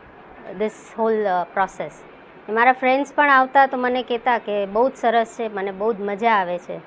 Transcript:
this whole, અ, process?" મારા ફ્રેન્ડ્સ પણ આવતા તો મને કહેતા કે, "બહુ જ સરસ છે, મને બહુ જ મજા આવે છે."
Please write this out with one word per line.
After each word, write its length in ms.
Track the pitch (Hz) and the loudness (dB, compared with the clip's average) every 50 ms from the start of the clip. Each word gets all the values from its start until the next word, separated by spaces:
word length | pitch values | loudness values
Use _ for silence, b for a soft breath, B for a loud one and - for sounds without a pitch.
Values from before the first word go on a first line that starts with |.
| - - - - - - - - - - - 185 | -20 -20 -20 -20 -20 -20 -20 -20 -18 -14 -8 -6
this 380 | 214 214 214 - - - - 226 | -6 -6 -6 -8 -18 -12 -6 -2
whole, 240 | 220 226 220 214 208 | -2 0 0 0 0
અ, 200 | 196 180 180 170 | 0 0 -2 -2
process?" 480 | - - 202 190 185 - - 170 147 - - - - - - - - - - - - | -2 -2 -2 -2 -2 -4 -8 -10 -12 -12 -16 -20 -20 -20 -20 -20 -20 -20 -16 -10 -4
મારા 200 | 214 226 240 254 | 0 2 4 4
ફ્રેન્ડ્સ 420 | 254 254 262 254 262 277 285 - - | 4 4 2 2 2 2 0 -2 0
પણ 140 | 302 294 285 | 2 4 4
આવતા 360 | 269 262 262 254 254 277 269 | 4 4 4 4 4 4 4
તો 120 | 269 269 254 | 4 2 -2
મને 260 | 254 247 247 254 247 | -2 -2 -2 -2 -4
કહેતા 340 | - 240 226 - 254 233 214 | -4 -6 -4 -2 -2 -2 -2
કે, 280 | - 208 208 202 202 | -2 -2 -2 -2 -2
"બહુ 240 | 190 196 220 247 262 | -2 0 0 0 0
જ 20 | 262 | 0
સરસ 320 | - - 233 220 233 220 220 | -2 -2 0 2 0 0 -2
છે, 200 | - - 233 220 | -4 -8 -8 -8
મને 240 | 208 196 190 196 | -6 -6 -6 -6
બહુ 220 | 190 190 208 226 233 | -6 -4 -4 -4 -2
જ 20 | 190 | -4
મજા 320 | 202 202 202 196 233 233 | -4 -6 -4 -2 0 2
આવે 260 | 220 202 185 175 180 175 | 2 2 0 -2 -4 -8
છે." 180 | - - 175 165 - | -8 -10 -14 -14 -14